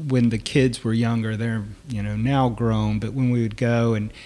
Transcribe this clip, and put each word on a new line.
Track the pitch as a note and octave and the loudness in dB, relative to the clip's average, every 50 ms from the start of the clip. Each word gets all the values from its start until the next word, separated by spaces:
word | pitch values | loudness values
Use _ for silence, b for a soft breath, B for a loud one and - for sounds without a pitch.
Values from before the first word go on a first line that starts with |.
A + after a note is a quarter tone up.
| D#3+ C#3 | -4 0
When | C3 B2+ A#2+ A#2 | 2 4 4 4
the | A2+ G#2+ | 2 0
kids | - - - D3 C3 C3 A#2+ - - | -2 0 2 2 2 2 0 -2 -4
were | A#2 A2 | -2 0
younger, | A#2 A#2 A2+ A#2 A#2 A2 A2 A2 | 0 0 0 0 0 -2 -2 -4
they're, | G#2 A#2 A#2 A2+ A2 G2+ G#2+ G#2+ - - C#3+ | -4 -4 -2 -4 -4 -6 -8 -12 -16 -12 -8
you | A#2+ G#2 | -6 -6
know, | G2+ G#2 G#2 | -4 -4 -2
now | G#2+ A2 C3 C#3 C#3 C3 B2 | -2 0 0 2 2 2 2
grown, | A2 A2 A#2+ A2+ A2 A2 G#2+ G#2+ G#2+ G#2+ | 0 0 0 0 2 2 2 0 0 0
but | A2 G#2+ | -2 -4
when | - C3+ C3 B2 | -2 0 0 2
we | B2 A#2+ | 2 2
would | A#2 A2 G#2+ | 0 -2 -2
go | - B2 A#2 A#2+ A#2 A#2 A#2 A2+ | -2 0 2 2 2 2 2 2
and, | G#2+ G#2 G#2+ B B B | 0 -2 -6 B B B